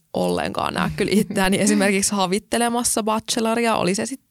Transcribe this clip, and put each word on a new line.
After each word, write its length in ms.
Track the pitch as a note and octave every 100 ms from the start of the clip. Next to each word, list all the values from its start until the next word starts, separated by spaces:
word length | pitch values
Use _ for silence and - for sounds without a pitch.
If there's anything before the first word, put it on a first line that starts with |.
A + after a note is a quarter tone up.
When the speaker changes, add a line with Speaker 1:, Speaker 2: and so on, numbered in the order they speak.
| _
Speaker 1:
ollenkaan 600 | F#3 F3+ B2 D#2 - -
näe 160 | - - -
kyllä 160 | G3+
itseäni 460 | G#3 - G3 F#3+ G3
Speaker 2:
<laughs> 40 | G3+
Speaker 1:
esimerkiksi 480 | G#3 G3+ G3 G3
havittelemassa 880 | G3+ F3+ G#3 - A#3 A#3 A#3 A#3 A3+
Bacheloria, 720 | G#3+ A3 - A#3+ A3+ A#3 A#3 G#3+
oli 180 | F3+
se 120 | G3+ A#3
sit 140 | C4 _